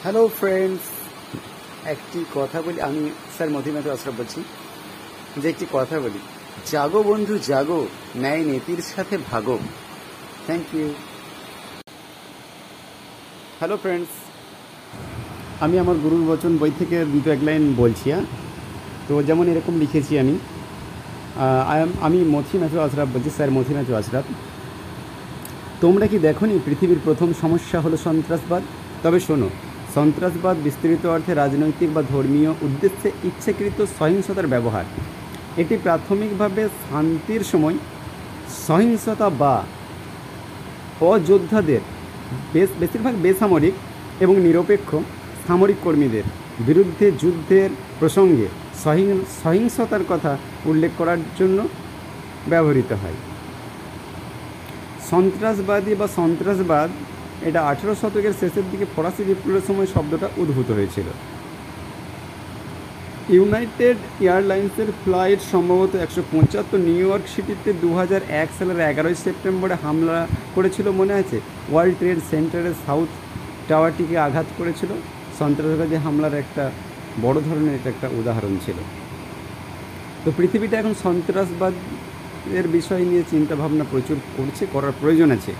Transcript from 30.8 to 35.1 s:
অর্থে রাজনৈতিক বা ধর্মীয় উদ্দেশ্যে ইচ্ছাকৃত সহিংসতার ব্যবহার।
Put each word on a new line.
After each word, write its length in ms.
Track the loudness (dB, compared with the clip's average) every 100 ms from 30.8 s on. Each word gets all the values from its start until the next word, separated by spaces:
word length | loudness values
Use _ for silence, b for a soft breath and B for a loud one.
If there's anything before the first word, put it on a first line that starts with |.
| 2 2 2
অর্থে 280 | 0 2
রাজনৈতিক 600 | 2 2 4 2 2 2
বা 80 | 2
ধর্মীয় 480 | 0 2 4 4 4 2
উদ্দেশ্যে 500 | -2 2 2 2 -4 -2
ইচ্ছাকৃত 640 | -6 -4 -4 -2 -2 0 -2 0
সহিংসতার 480 | 2 2 0 -2 0
ব্যবহার। 380 | 2 2 -2 -4 -6 -8